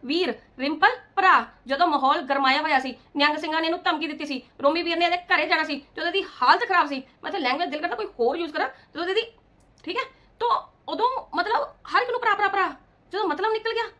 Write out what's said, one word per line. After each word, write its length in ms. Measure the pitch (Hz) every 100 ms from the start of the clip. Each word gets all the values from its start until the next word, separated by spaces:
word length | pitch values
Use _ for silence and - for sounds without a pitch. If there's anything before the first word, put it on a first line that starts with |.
| 247
ਵੀਰ, 300 | 320 339 220 - -
ਰਿੰਪਲ 300 | 269 311 403 508 - -
ਭਰਾ, 300 | 381 294 226 - -
ਜਦੋਂ 200 | 277 349
ਮਾਹੌਲ 340 | 285 262 311
ਗਰਮਾਇਆ 400 | 269 277 269 277
ਹੋਇਆ 180 | 311 277
ਸੀ, 160 | 254 247 _ 285
ਨਿਹੰਗ 220 | 294 302
ਸਿੰਘਾਂ 240 | 320 320
ਨੇ 60 | 330
ਇਹਨੂੰ 160 | 349
ਧਮਕੀ 240 | 359 320 311
ਦਿੱਤੀ 180 | 302 302
ਸੀ, 180 | 262 - _
ਰੋਮੀ 180 | 285 320
ਵੀਰ 160 | 339 330
ਨੇ 80 | 339
ਇਹਦੇ 120 | 349
ਘਰੇ 300 | - 359 311
ਜਾਣਾ 160 | 330
ਸੀ, 120 | 311 277
ਜਦੋਂ 320 | - - 320
ਇਹਦੀ 140 | 370
ਹਾਲਤ 460 | - - 247 349 466
ਖਰਾਬ 200 | 359 302
ਸੀ, 160 | 277 262 _
ਮੈਂ 80 | -
ਤਾਂ 80 | 370
ਲੈਂਗੁਏਜ 300 | 262 277 349
ਦਿਲ 120 | 302
ਕਰਦਾ 140 | 339 240
ਕੋਈ 100 | 427
ਹੋਰ 320 | - 233 320
ਯੂਜ਼ 160 | 330
ਕਰਾਂ, 140 | 311 427
ਜਦੋਂ 400 | - - 285 349
ਇਹਦੀ, 140 | 392 453 _ _ _ _ _
ਠੀਕ 140 | - 392
ਹੈ, 60 | 523 _ _ _
ਤਾਂ 340 | 466 - - _ -
ਉਦੋਂ 400 | 302 466 523 - 302
ਮਤਲਬ 280 | 359 466
ਹਰ 380 | - - - 349
ਇੱਕ 100 | 494
ਨੂੰ 80 | 480
ਭਰਾ, 160 | 453 403
ਭਰਾ, 120 | 403
ਭਰਾ, 280 | 392 359 285 _ _ _
ਜਦੋਂ 140 | 392 427
ਮਤਲਬ 240 | 294 415
ਨਿਕਲ 220 | 440 440
ਗਿਆ 160 | 453 453 -